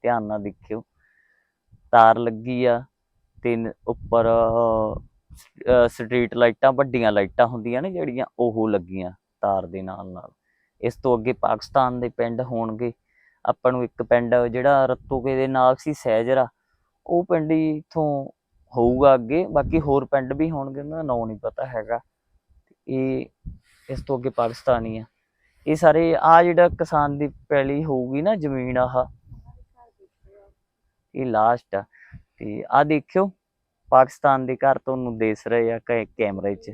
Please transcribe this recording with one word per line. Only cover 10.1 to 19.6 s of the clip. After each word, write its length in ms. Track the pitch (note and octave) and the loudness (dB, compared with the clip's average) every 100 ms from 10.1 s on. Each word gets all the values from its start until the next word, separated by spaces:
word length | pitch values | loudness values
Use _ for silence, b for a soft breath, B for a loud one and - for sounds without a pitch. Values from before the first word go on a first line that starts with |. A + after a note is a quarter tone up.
ਨਾਲ। 200 | F2+ - _ _ _ _ _ | -16 -20 _ _ _ _ _
ਇਸ 140 | A#2 - | -8 -4
ਤੋਂ 220 | C3 A#2+ | 0 0
ਅੱਗੇ 160 | A2 | 0
ਪਾਕਿਸਤਾਨ 680 | - - G#2+ - C#3 B2+ B2 | -2 -2 -2 -2 0 0 -2
ਦੇ 100 | A#2+ | -8
ਪਿੰਡ 320 | - A#2 A#2 | -6 -6 -4
ਹੋਣਗੇ। 520 | B2 A#2 A2+ A2 A#2+ - _ _ _ _ - | -6 -6 -6 -6 -8 -8 _ _ _ _ -4
ਆਪਾਂ 260 | - B2+ | 0 0
ਨੂੰ 120 | B2+ | 0
ਇੱਕ 200 | B2 - | -6 -6
ਪਿੰਡ 320 | A#2+ A#2+ A#2+ B2 | 0 0 2 0
ਜਿਹੜਾ 500 | A#2+ A#2+ C3 C#3 C3 | 0 0 2 4 2
ਰਤੂਕੇ 500 | B2+ - C3+ B2+ C3 | -2 -4 -4 -2 -2
ਦੇ 120 | C3+ | 0
ਨਾਲ 280 | C3 B2+ C3 | 2 2 2
ਸੀ 140 | - | -4
ਸਹਿਜਰਾ, 540 | D3 B2+ A2 A#2 C3 B2 _ _ _ _ _ - | -6 0 0 2 0 0 _ _ _ _ _ -4
ਉਹ 160 | E3+ | -4
ਪਿੰਡ 280 | F3+ E3+ D#3 | 0 -2 0
ਹੀ 260 | D#3+ D#3 D3+ | 0 0 -4
ਇੱਥੋਂ 520 | - E3 D3+ C#3+ C3+ _ _ _ _ B2 | -6 -4 -2 -4 -8 _ _ _ _ 0
ਹੋਊਗਾ 380 | A#2+ B2 C#3 C3 | 2 4 4 4
ਅੱਗੇ। 300 | A2+ D#3+ - | 2 -2 0
ਬਾਕੀ 340 | D3+ | -2